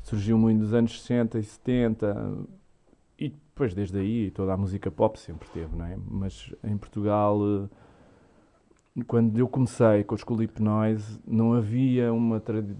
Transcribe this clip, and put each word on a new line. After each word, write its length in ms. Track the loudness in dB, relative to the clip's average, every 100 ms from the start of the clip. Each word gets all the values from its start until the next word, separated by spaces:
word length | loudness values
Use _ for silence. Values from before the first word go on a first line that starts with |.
surgiu 360 | -6 -4 2 4
muito 220 | 6 4
nos 140 | 4
anos 280 | 2 2 -2
sessenta 360 | -2 0 0 -2
e 60 |
setenta, 720 | -6 -8 -2 2 2 0 -2 -2 -6 -8 -10 -16 _ _ _ _ _ -10
e 100 | -10
depois 440 | -10 _ -4 -2
desde 260 | -2 -4 -2
aí 320 | 0 0 -2
toda 220 | -2 -2
a 40 | 0
música 320 | 0 -2 -6
pop 300 | 0 0 0
sempre 280 | -14 -14 -12
teve, 260 | -10 -8 -6
não 100 | -8
é? 120 | -8 -8
Mas 440 | -6 -6 -8 -16 -12
em 140 | -6 -6
Portugal, 600 | -6 -4 0 2 2 2
eh, 1600 | 2 0 -4 -12 -20 -20 -20 _ _ _ _ _ _ _ _ -10 -2
quando 320 | 2 2 2
eu 100 | 0
comecei 560 | 0 -2 4 6 6
com 120 | 2 -4
os 80 |
Cool 160 | -4 -2 -2 0
Noise, 600 | 0 2 2 0 -4 -14 -2
não 260 | 2 4
havia 580 | 2 2 2 2 2 2
uma 280 | 2 2 0
tradi-, 360 | -2 -4 -4 -4